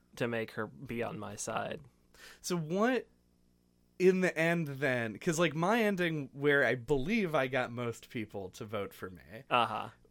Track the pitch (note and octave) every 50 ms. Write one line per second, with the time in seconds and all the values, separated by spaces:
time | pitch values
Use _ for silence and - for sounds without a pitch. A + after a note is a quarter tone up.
0 | _ _ - - C3 A#2+ A#2 A2+ A2+ A2 - - A2 G#2+ B2 C#3 C#3+ B2 A#2 A#2
1 | A#2 G#2+ G#2+ G#2 G#2 G2+ G#2 A2 - - A2 A#2 A2 - - - - - _ _
2 | _ _ _ - - - - - - - F3+ F3 D#3+ D3+ E3+ F#3+ G#3+ A#3+ C4 A#3
3 | - - _ _ _ _ _ _ _ _ _ _ _ _ _ _ _ _ _ -
4 | F3+ F#3 F#3 F#3 F#3 F3 - D#3 E3 E3+ E3+ E3+ E3 C#3+ C#3 C3 C#3+ C#3 B2+ B2
5 | A#2 A2+ G#2 - - F3+ D#3+ D3 F3 E3 C#3 D#3+ E3 F#3 A3 B3 A3 G#3 G3+ F3
6 | F3+ E3+ D#3+ D3+ C#3 B2+ - C#3 C#3 D3 C#3+ C#3+ C3+ A#2 B2 B2+ A#2 A2+ D3 C#3
7 | B2+ E3 A3 A#3 G3+ E3+ D3+ D3+ C3 C3 C3 C3 B2 A2+ A#2+ A#2+ B2 A#2+ A2 -
8 | - - - B2 G#2+ G#2 - G#2 G2 F2+ - - A#2+ G#2 G#2+ G#2+ G2+ F#2 - -
9 | - F#2 F#2 F2 - C#2+ - A2+ C3+ - - B2 A#2 A2+ G#2+ G#2+ G#2+ A2+ - _
10 | - _